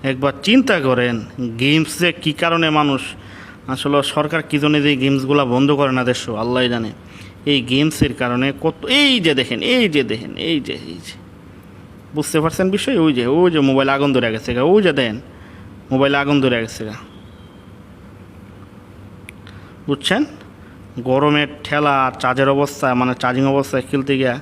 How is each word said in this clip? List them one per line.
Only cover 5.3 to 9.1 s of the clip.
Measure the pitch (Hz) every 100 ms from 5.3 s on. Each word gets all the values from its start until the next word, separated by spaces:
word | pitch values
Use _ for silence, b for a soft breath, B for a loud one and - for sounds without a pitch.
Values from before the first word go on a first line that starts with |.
| 147 131
বন্ধ | 123 139
করে | 143 139
না | 127
দেশ, | 123 123 -
আল্লাহ | 107 117 127 123
জানে। | 120 110 - B B B B 147
এই | 139
গেমসের | 113 131 156 151 147
কারণে | 117 123 123 135 135
কত, | 160 156 -
এই | 269 285